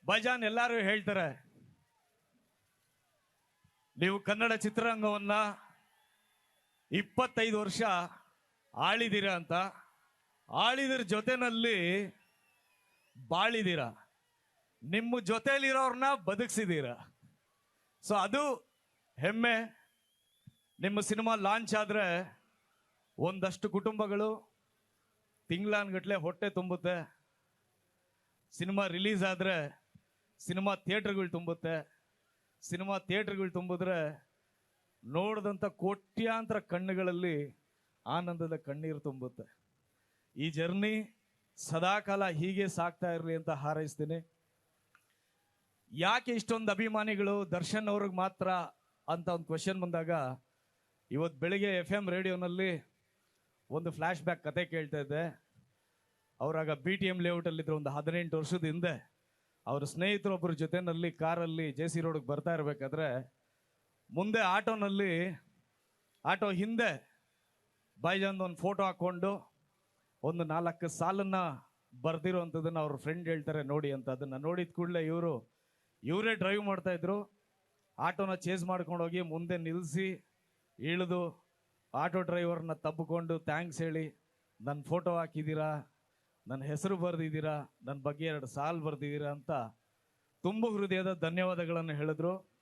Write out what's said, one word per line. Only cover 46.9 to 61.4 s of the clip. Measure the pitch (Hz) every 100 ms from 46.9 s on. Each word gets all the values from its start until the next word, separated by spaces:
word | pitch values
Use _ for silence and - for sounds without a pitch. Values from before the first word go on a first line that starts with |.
| 214 214 208 202 202 190
ದರ್ಶನ್ | 175 165 214 214
ಅವ್ರಿಗೆ | 202 202 180
ಮಾತ್ರ | 185 185 185 185 165 - _ _ -
ಅಂತ | 170 170
ಒಂದು | 175 165
ಕ್ವೆಶ್ಚನ್ | 160 190 190
ಬಂದಾಗ, | 180 170 165 170 131 127 _ _ _ _ _ _ _
ಇವತ್ತು | 131 165 139
ಬೆಳಿಗ್ಗೆ | 165 196 202 185
ಎಫ್ | 170
ಎಂ | 202 196
ರೇಡಿಯೋನಲ್ಲಿ | 180 190 180 180 180 190 165 - _ _ _ _ _ _ _ _
ಒಂದು | 147 170
ಫ್ಲ್ಯಾಶ್ | 147 160 175
ಬ್ಯಾಕ್ | 165 170
ಕತೆ | 151 151 170
ಕೇಳ್ತಾ | 165 151 151
ಇದ್ದೆ. | 139 147 165 - _ _ _ _ _ _ _ _ _ _
ಅವ್ರಾಗ | 135 160 156
ಬಿ | 147 135 190
ಟಿ | 190
ಎಂ | 185
ಲೇಔಟಲ್ಲಿದ್ರು. | 175 175 170 160 160 156
ಒಂದು | 143
ಹದಿನೆಂಟು | 143 151 170 170 160
ವರ್ಷದ | 156 180 160
ಹಿಂದೆ | 160 175 139 - _ _ _ _ _ -
ಅವ್ರ | 135
ಸ್ನೇಹಿತರೊಬ್ಬರ | 139 160 185 208 202 190 170
ಜೊತೆನಲ್ಲಿ | 156 156 180 180 165 170
ಕಾರಲ್ಲಿ | - 160 170